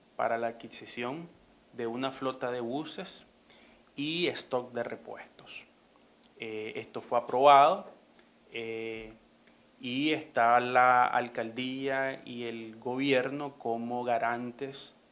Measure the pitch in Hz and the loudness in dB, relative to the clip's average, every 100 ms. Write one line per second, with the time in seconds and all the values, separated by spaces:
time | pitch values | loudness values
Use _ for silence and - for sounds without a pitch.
0 | _ - 117 117 117 117 117 - 110 - | _ -4 -2 0 -2 -6 -14 -16 -12 -8
1 | 120 156 170 - _ _ _ 120 117 120 | -6 -8 -12 -18 _ _ _ -8 -6 -4
2 | 135 131 135 131 123 123 117 139 156 - | -4 -4 -6 -4 -4 -4 -4 -6 -8 -12
3 | 185 - - _ _ - - - _ - | -14 -16 -20 _ _ -20 -20 -20 _ -8
4 | 147 170 160 120 - 127 123 120 - - | -4 0 -2 -2 -4 -4 -4 -6 -6 -8
5 | - 107 - - - - - _ _ _ | -12 -14 -16 -20 -18 -18 -20 _ _ _
6 | _ _ - - 113 107 110 113 113 120 | _ _ -20 -14 -10 -8 -8 -10 -10 -10
7 | - 120 - 123 143 139 147 196 - - | -2 0 0 6 10 10 10 4 -6 -18
8 | _ _ _ _ - 117 113 113 113 110 | _ _ _ _ -14 -10 -8 -6 -6 -8
9 | 110 113 _ _ _ _ _ - 127 127 | -12 -18 _ _ _ _ _ -12 -6 0
10 | 151 156 - 127 117 123 123 127 127 123 | 0 0 -2 2 6 6 4 4 6 6
11 | 123 123 120 117 113 117 127 135 135 135 | 4 2 -2 -6 -6 -4 -6 -4 -2 -2
12 | 135 131 - 120 120 113 113 110 120 127 | -2 -6 -10 -10 -8 -8 -12 -10 -6 -2
13 | 139 127 127 143 143 131 117 113 117 123 | 2 2 2 -4 -8 -8 -6 -4 -4 -4
14 | 120 117 117 120 123 120 135 135 - - | 0 0 0 -2 -6 -8 -10 -10 -16 -20
15 | _ | _